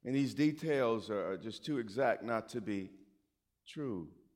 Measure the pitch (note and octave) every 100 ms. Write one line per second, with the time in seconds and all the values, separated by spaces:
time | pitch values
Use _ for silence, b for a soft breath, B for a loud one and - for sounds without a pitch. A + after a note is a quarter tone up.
0 | B2 C3+ C#3 G#2 D3+ D3 D#3+ C#3+ B2 A2+
1 | G2+ G#2 F2 F#2+ G#2+ G#2 - C#3+ A2+ G#2
2 | C3 A2 A2 A2+ G#2+ A#2+ G2+ G2+ F#2+ -
3 | - _ _ _ _ _ - - C#3+ G2
4 | D#2+ - _